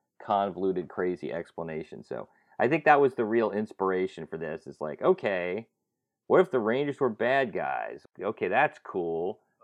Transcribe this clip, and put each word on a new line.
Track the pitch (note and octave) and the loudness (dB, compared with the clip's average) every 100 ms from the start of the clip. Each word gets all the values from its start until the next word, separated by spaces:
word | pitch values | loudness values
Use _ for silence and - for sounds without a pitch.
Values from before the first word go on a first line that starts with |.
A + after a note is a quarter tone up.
| _ _ | _ _
convoluted, | - G2+ G2+ F2 F#2+ F#2 E2 | 0 2 2 0 -2 -2 -4
crazy | - F#2 F2 C#2+ | -4 -4 -4 -6
explanation. | D#2+ E2+ - E2 D#2 D#2+ - | -8 -10 -10 -8 -8 -10 -14
So | - B1+ G#1 _ _ - | -12 -10 -12 _ _ -2
I | A#2+ | 0
think | D#3 D#3 | 2 6
that | D3 | 6
was | C#3 | 6
the | B2+ | 2
real | A2 A#2 A2 | 0 2 2
inspiration | G2 G#2+ - F#2+ F#2 F#2 - D#2 | 0 -4 -2 0 2 -2 -4 -10
for | E2 | -8
this. | D#2+ D#2+ - | -6 -8 -10
It's | C#2+ | -10
like, | D#2 D2 | -8 -2
okay, | D3+ F#3 A2+ F#2 F2 F#2+ A2+ _ _ _ _ _ - | 0 2 0 -2 -2 -4 -8 _ _ _ _ _ 2
what | C#3+ | 4
if | F#3 | 4
the | C3 | 2
Rangers | G#2+ B2 C#3+ C3+ | 2 0 0 0
were | C3 | -2
bad | G#2+ A2+ C3+ C3 | 0 0 2 0
guys? | F2 C#2+ B1 G#1+ B1 - - | -2 -4 -4 -6 -10 -16 -8
Okay, | F#2 A2 F#2+ | -6 -2 0
that's | G#2+ D3 - | 2 2 0
cool. | - G2 E2+ E2 F2 G#2+ _ _ | -8 -4 -2 -2 -4 -6 _ _